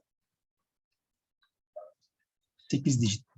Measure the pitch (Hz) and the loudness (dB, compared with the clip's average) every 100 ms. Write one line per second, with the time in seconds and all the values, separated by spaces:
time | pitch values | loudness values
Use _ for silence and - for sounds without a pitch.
0 | _ _ _ _ _ _ _ _ _ _ | _ _ _ _ _ _ _ _ _ _
1 | _ _ _ _ _ _ _ 622 622 _ | _ _ _ _ _ _ _ -20 -20 _
2 | _ _ _ _ _ _ - 135 143 123 | _ _ _ _ _ _ -4 -2 0 2
3 | 113 104 - | 2 0 -6